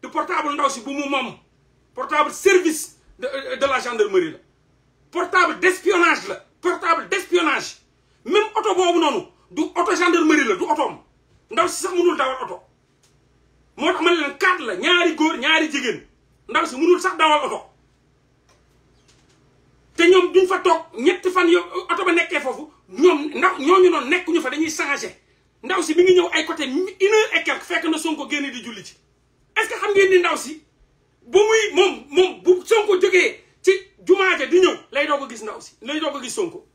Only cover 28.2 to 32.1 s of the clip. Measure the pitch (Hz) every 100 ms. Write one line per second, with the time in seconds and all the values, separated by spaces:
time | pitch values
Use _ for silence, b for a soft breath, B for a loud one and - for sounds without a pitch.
28.2 | 262 294 277 247 220 214 - - _ _
29.2 | _ _ _ - - 440 415 403 381 370
30.2 | 339 311 240 311 _ _ _ _ _ _
31.2 | 233 349 415 440 427 285 381 240 226